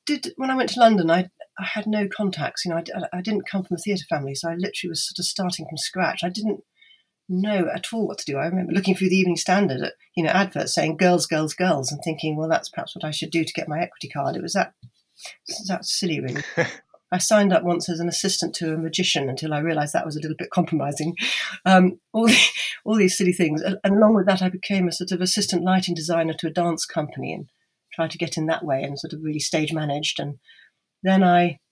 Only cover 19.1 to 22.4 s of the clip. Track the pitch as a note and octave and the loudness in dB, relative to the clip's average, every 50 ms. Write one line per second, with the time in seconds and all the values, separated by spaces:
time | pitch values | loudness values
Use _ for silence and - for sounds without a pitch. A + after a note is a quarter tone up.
19.1 | - D3 C3+ C3+ E3 - D#3 D#3 D3+ D3 D#3 E3 D#3 D3+ D3 D3 - - - D3+ | 0 0 0 -2 -4 -4 -4 -2 -2 -2 0 0 0 0 0 0 -2 -2 -2 -4
20.1 | C#3+ D3+ D#3 D#3 D#3 - - - - F3+ F3 - D#3+ C#3+ C3+ C#3+ D3 - D3+ E3+ | -6 -6 -6 -6 -6 -6 -8 -4 0 0 0 2 0 -2 -2 -2 -4 -4 -4 -4
21.1 | F3+ - - - - - - - - - - F#3 F#3+ F#3 F#3 F3+ - - _ _ | -4 -4 -4 -4 -4 -4 -6 -6 -8 -2 4 6 8 8 8 6 4 0 _ _
22.1 | - A3 A3+ A3+ - A3 | 0 2 6 6 6 6